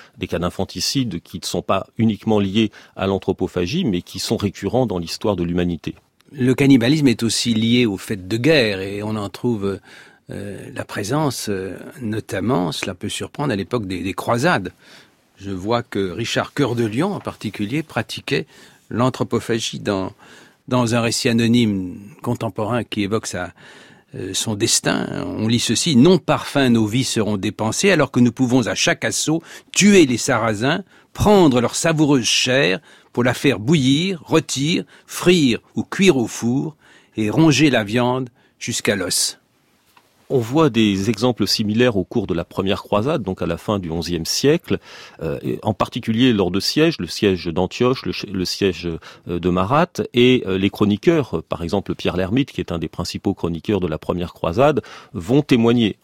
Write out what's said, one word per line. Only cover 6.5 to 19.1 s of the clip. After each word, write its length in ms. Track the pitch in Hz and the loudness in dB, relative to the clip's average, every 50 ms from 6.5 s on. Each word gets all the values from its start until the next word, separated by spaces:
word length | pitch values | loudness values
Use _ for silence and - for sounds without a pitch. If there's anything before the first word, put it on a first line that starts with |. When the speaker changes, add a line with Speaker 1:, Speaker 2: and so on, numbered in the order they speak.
| 123 | 2
Speaker 2:
cannibalisme 540 | 143 139 135 139 117 117 127 156 156 143 123 | 4 6 6 6 6 6 4 2 4 4 2
est 140 | 107 - | 2 2
aussi 320 | 117 110 - - - - 110 | 0 -2 -2 -2 -2 0 0
lié 320 | 110 113 113 120 123 123 | 0 2 4 4 4 4
au 100 | 104 95 | 2 0
fait 320 | 90 - - 110 92 90 92 | -4 -6 -8 -8 -8 -6 -4
de 80 | 110 | -2
guerre, 440 | 117 120 156 160 143 113 107 98 95 | 0 2 4 4 4 4 2 0 -4
et 220 | 98 98 101 101 | -6 -6 -6 -6
on 140 | 104 107 110 | -6 -4 -4
en 140 | 107 101 95 | -4 -6 -8
trouve, 500 | - - - 123 117 101 98 98 95 90 - - - - - - _ _ _ - | -6 -4 -2 -2 0 0 -2 -4 -4 -4 -8 -16 -20 -20 -20 -20 _ _ _ -14
euh, 380 | 92 95 101 101 95 - - - - | -12 -12 -10 -12 -12 -14 -14 -12 -10
la 100 | - - | -10 -10
présence, 640 | - - 110 101 98 139 156 156 135 - - - 107 | -8 -8 -8 -4 -2 -2 0 0 -2 -2 -4 -4 -6
euh, 300 | 98 92 95 95 92 - - - - 139 | -4 -4 -6 -8 -10 -12 -14 -16 -14 -10
notamment, 680 | 120 107 110 107 - - 113 95 95 113 139 170 175 156 | -8 -6 -6 -6 -6 -6 -6 -4 -2 0 0 0 0 -2
cela 220 | 139 - - 101 90 | -4 -6 -6 -8 -8
peut 140 | - - 101 | -8 -8 -8
surprendre, 460 | - - 101 - - - 147 139 107 | -8 -8 -10 -10 -8 -6 -4 -2 -2
à 20 | |
l'époque 300 | 98 92 - 123 120 101 | -4 -4 -4 -4 -4 -4
des, 160 | 92 95 85 | -4 -6 -6
des 120 | 90 98 - | -6 -6 -8
croisades. 580 | - - 117 120 120 139 180 160 110 90 80 - _ _ - - - - _ _ _ _ _ _ - | -6 -2 -2 0 2 2 2 2 0 -2 -6 -12 _ _ -20 -20 -20 -20 _ _ _ _ _ _ -16
Je 120 | 95 98 | -12 -10
vois 320 | 98 90 95 107 120 120 | -10 -6 -4 -2 -2 -2
que 280 | 117 _ - 104 98 90 | -2 _ -4 -4 -4 -4
Richard 420 | 82 107 117 - - 131 - - | -4 -6 -6 -4 -4 -4 -4 -2
Cœur 220 | - 147 139 110 120 | -2 -2 -2 0 0
de 100 | 117 117 | 0 -2
Lion, 300 | 104 107 131 175 208 185 | 0 0 -2 -2 -2 -4
en 60 | 117 | -6
particulier, 600 | - 104 - - - 107 - - 104 101 135 160 | -8 -10 -10 -8 -10 -8 -6 -6 -6 -4 -4 -6
pratiquait 640 | 156 - - 123 107 - - 101 - - 147 - - - - - - - _ _ _ - | -6 -6 -6 -6 -6 -6 -8 -12 -6 -4 -4 -4 -4 -8 -14 -20 -20 -20 _ _ _ -6
l'anthropophagie 880 | 113 107 127 131 | -2 0 0 0